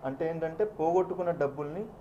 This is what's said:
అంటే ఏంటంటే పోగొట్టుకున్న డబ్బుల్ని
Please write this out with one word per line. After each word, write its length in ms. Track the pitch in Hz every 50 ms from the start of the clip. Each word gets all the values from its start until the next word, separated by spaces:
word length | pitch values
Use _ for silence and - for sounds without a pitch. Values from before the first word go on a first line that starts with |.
| -
అంటే 240 | 131 135 135 165 160
ఏంటంటే 360 | 165 165 165 160 160 160 214
పోగొట్టుకున్న 680 | 214 - - 156 165 175 185 180 180 180 185 175 175
డబ్బుల్ని 540 | 170 - 143 139 135 147 147 147 156 190 220 220 - -